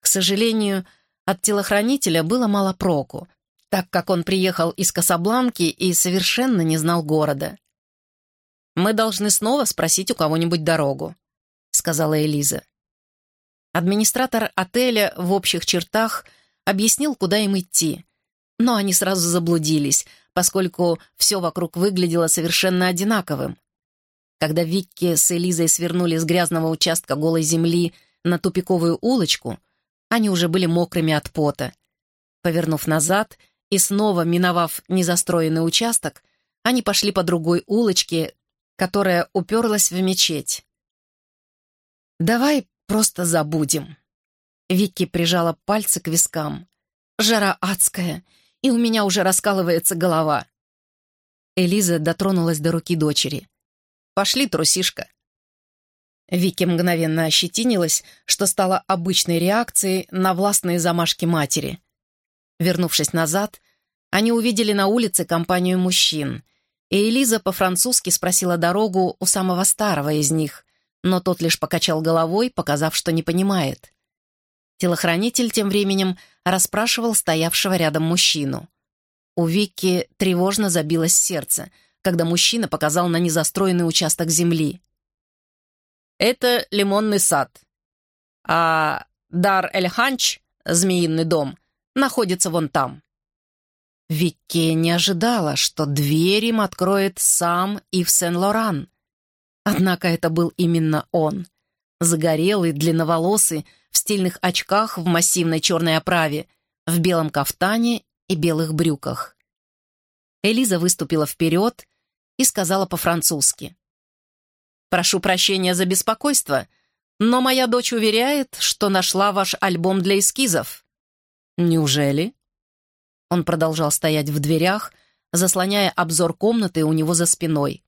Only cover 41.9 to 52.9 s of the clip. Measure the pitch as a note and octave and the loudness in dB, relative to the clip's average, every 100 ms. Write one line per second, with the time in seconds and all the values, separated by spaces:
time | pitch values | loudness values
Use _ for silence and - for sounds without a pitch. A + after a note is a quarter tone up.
41.9 | _ _ _ E3+ A#3 C#4 D4 - _ _ | _ _ _ 0 2 2 0 -2 _ _
42.9 | G#3 A3 - F3 E3 D3+ D#3 C#3+ D#3 C#3 | 0 0 -2 -2 0 0 -2 0 -2 -2
43.9 | D3+ _ _ _ _ _ _ _ F#3 G3+ | -20 _ _ _ _ _ _ _ 0 0
44.9 | - F3 F3 E3 F3+ E3+ D#3 - G#3+ G#3 | -2 -4 0 0 2 0 -4 -2 -2 0
45.9 | - - D#3+ - E3 D3+ D3 - _ _ | -4 -2 0 0 -2 -6 -8 -14 _ _
46.9 | _ _ - G#3+ A3+ G3+ - F3+ F#3+ - | _ _ -2 2 2 2 0 -2 0 -2
47.9 | - F3 D3+ _ _ _ _ C4 A#3 A#3 | -2 -6 -6 _ _ _ _ 0 2 2
48.9 | A3 G3+ F#3 F#3 F#3 G#3+ G3 F3 E3+ - | 0 0 2 2 2 0 0 2 0 0
49.9 | E3+ F3+ D#3+ D#3 C#3+ - _ _ _ _ | 0 0 0 0 -2 -4 _ _ _ _
50.9 | _ _ _ _ _ _ - F3+ G3+ F#3+ | _ _ _ _ _ _ -2 0 2 2
51.9 | E3+ D#3 E3 F#3+ F#3 E3 D#3 D#3 E3 - | 0 0 -2 0 0 0 0 -2 -2 -2